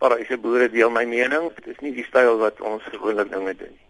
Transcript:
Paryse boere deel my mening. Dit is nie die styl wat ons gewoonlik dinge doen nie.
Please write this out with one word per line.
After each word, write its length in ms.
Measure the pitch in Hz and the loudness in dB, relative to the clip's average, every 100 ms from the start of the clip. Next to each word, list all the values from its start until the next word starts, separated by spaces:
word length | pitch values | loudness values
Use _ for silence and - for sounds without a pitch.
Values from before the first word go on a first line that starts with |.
Paryse 380 | 135 117 117 127 | 0 2 -2 -4
boere 300 | 113 120 123 | 0 2 2
deel 180 | 113 117 | 4 2
my 140 | 117 | 2
mening. 460 | 120 117 127 147 165 - | -2 0 0 0 -4 -8
Dit 160 | - | -16
is 60 | 127 | -12
nie 80 | 143 123 | -10 -10
die 100 | 120 | -2
styl 300 | 131 123 113 | 4 4 4
wat 200 | 110 - | 2 -2
ons 200 | 107 107 - | -6 -8 -10
gewoonlik 340 | 107 104 104 101 | -6 -4 -2 -2
dinge 200 | 95 95 92 | -4 -6 -8
doen 160 | - | -12
nie. 100 | - _ | -18 _